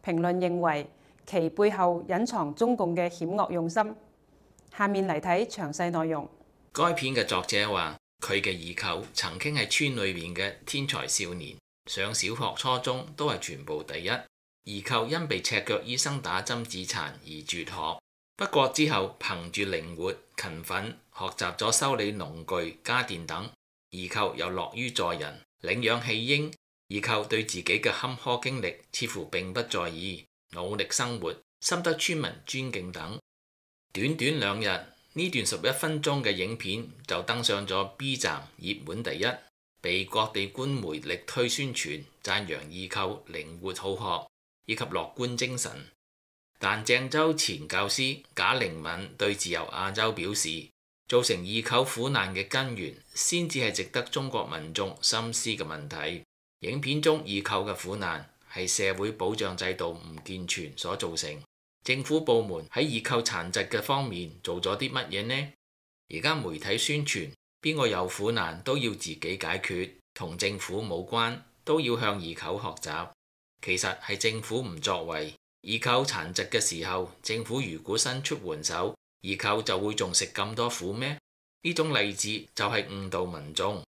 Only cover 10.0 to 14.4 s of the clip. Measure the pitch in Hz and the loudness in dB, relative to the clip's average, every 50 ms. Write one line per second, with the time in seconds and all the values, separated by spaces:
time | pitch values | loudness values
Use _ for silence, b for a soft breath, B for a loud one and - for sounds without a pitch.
10 | 98 98 90 85 82 87 87 87 98 101 - - - - - 139 139 135 - - | 0 0 0 -2 -6 -6 -2 -2 -2 -2 -2 -6 -8 -4 -2 -2 0 0 -2 -2
11 | 67 65 - - 98 87 90 87 76 69 - - _ _ _ _ _ - - 95 | 0 0 0 0 0 -2 -4 -8 -8 -10 -14 -16 _ _ _ _ _ -6 -2 -2
12 | 95 104 113 101 90 95 113 117 123 95 - - - 135 127 123 - 131 127 131 | -2 0 0 0 0 0 0 0 -2 -2 -2 0 2 2 2 2 2 0 -2 -2
13 | 127 156 151 - 151 147 110 90 - - 78 69 71 76 78 76 78 - - 82 | -4 -10 -6 -2 0 0 0 -2 -4 -8 -10 -10 -8 -6 -6 -6 -6 -6 -8 -4
14 | 87 92 120 - - - _ _ | -2 -2 -2 -2 -4 -12 _ _